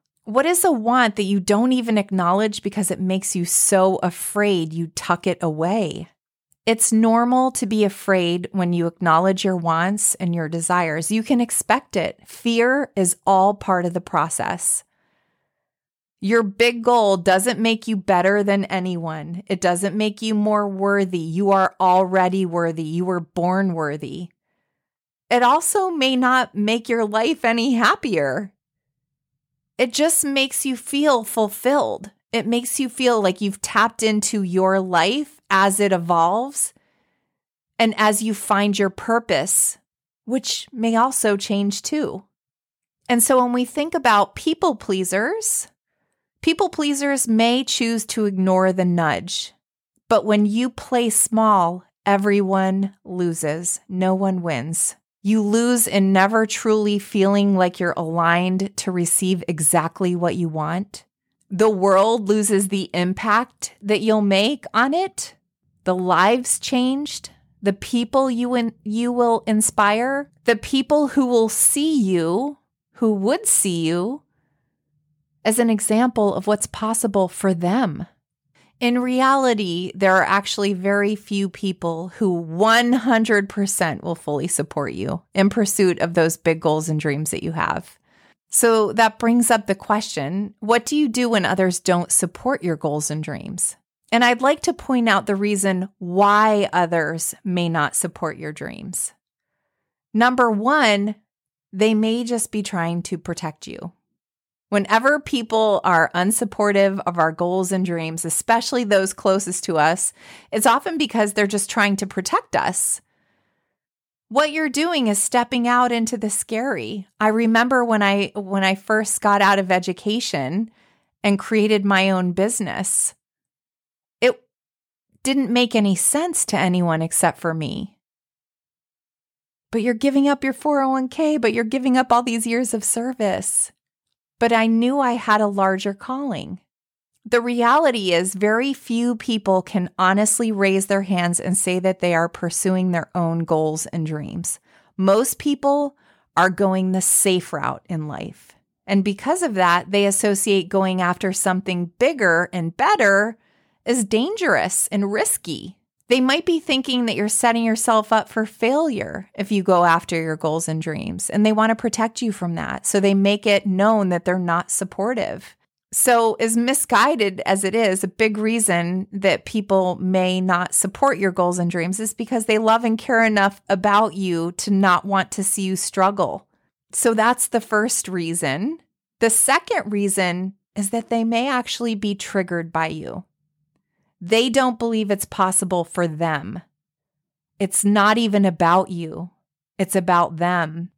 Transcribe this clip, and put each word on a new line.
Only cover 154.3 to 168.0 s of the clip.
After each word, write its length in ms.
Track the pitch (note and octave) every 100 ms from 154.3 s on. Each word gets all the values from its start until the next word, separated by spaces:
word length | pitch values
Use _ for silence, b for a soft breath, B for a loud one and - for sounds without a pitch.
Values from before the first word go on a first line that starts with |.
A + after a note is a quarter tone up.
| A4 E4+ D#3 F#3 - -
and 220 | G#3 G3+
risky. 680 | G#3 G#4 - - D3+ - - _ _ -
They 120 | B3+
might 240 | B3+ D4+
be 160 | E4+ E4
thinking 460 | - C4+ C4+ B3 A#3
that 100 | -
you're 120 | G#3
setting 360 | - A#3+ A#3
yourself 480 | A3+ A3 - A3 G#3+
up 160 | A3 -
for 160 | A3+
failure 840 | A3 - A#3 C#4+ D#4+ G#3+ - - F#3+
if 160 | - G3
you 120 | G3+
go 240 | F#3 F3+ F3
after 340 | E3 - E3+
your 160 | D#3+ D#3
goals 320 | D#3+ D#3+ D#3+
and 140 | D#3+
dreams, 480 | D#3+ D3+ - - -
and 160 | - G#3+
they 60 |
want 180 | G#3+ A3
to 40 |
protect 460 | A3+ A#3+ A#3 A3 -
you 100 | A#3
from 260 | G3+ F3 E3
that. 280 | C#2+ C2+
So 160 | - G3+
they 140 | G3
make 320 | G3 G3 G3+ G#3
it 200 | G3+ G3+
known 440 | F#3+ G#3 A3 F#3+
that 160 | F3 F3+
they're 120 | F3+
not 320 | F3 E3+ -
supportive. 840 | - F#3+ - G#3 B3 - - - _ _ _ _
So 420 | - - A#3 A3+
as 240 | - A3+ A3+
misguided 800 | A#3+ B3+ - A3 B3+ D4+ G3+ F#3 -
as 180 | G3
it 100 | G3
is, 300 | G#3+ G#3+ F#3